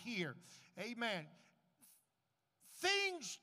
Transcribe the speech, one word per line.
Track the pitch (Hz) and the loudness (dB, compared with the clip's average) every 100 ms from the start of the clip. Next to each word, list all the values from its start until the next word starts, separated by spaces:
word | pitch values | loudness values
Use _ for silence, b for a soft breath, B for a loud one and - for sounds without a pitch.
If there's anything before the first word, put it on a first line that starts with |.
here. | 240 220 160 120 B B B - | -4 0 0 -2 B B B -8
Amen. | 214 233 233 190 151 170 B _ _ _ - - _ _ _ _ _ _ - - | -6 -2 0 0 -4 -14 B _ _ _ -20 -20 _ _ _ _ _ _ -20 0
Things | 359 392 392 349 214 - | 4 6 4 0 -6 -6